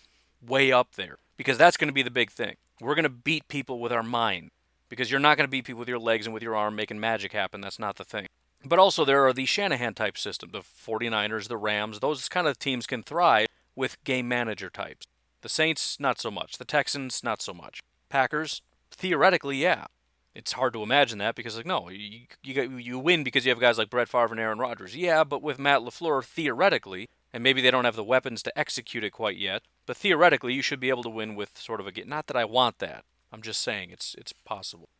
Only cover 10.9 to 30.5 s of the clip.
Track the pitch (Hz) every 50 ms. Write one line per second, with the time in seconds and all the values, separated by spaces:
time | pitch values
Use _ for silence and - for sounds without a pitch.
10.9 | 113 110 120 117 113 107 104 107 110 110 98 110 120 107 104 107 104 104 107 110
11.9 | 107 107 131 143 151 131 - - - 185 175 151 135 - - 143 131 123 113 -
12.9 | 135 117 107 - 147 170 175 160 123 107 107 - _ _ _ _ _ 131 131 131
13.9 | - - - - 131 127 123 120 123 123 120 113 104 - 98 90 - - 98 76
14.9 | 76 - - - _ _ _ _ _ _ - 113 - - 156 160 156 - - -
15.9 | - - 143 135 120 - - 113 104 92 78 - - - - - - 147 135 -
16.9 | - 143 135 131 - - - 123 110 - - - 90 87 76 - - - - _
17.9 | _ _ _ _ - 139 131 - - 151 156 151 - - - _ _ _ _ _
18.9 | - - - 185 175 143 147 190 180 165 - 139 139 135 147 180 160 104 - -
19.9 | _ _ _ _ _ _ _ _ - - 120 - - 123 131 127 110 113 107 107
20.9 | 127 143 143 117 117 101 101 113 117 - 113 117 107 113 117 170 185 135 90 87
21.9 | 190 196 104 104 107 117 120 - - - - 139 131 139 127 123 131 123 120 120
22.9 | 123 127 131 165 180 160 143 127 - 143 120 131 123 113 123 123 117 113 110 101
23.9 | - 123 120 - - 123 117 113 113 113 113 110 107 110 127 123 117 - 101 90
24.9 | 107 147 175 180 165 156 160 143 143 135 - 151 131 127 139 143 143 131 120 120
25.9 | - - 175 165 147 135 123 - - - 160 147 117 120 180 196 165 117 - 101
26.9 | 95 92 107 - _ _ _ _ - 117 120 131 135 131 127 127 123 127 123 120
27.9 | 107 113 104 104 127 131 - 131 120 107 - - - 147 151 - - - 117 -
28.9 | - 117 110 101 - - 113 104 95 95 98 95 95 110 - _ _ _ _ -
29.9 | 127 - - 208 175 151 170 175 147 123 - 120